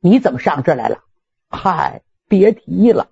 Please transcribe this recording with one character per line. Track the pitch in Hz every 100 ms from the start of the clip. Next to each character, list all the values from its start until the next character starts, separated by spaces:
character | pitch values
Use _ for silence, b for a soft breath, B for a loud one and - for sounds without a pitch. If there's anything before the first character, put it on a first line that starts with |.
你 | 175 247
怎 | 202
么 | 127
上 | - 147
这 | 135
儿 |
来 | 139 113
了 | 110 _ _ _ _ _
？”“嗨， | - 196 165 - - _ _ _
别 | 202 202
提 | 208 - 175 233
了。 | 147 -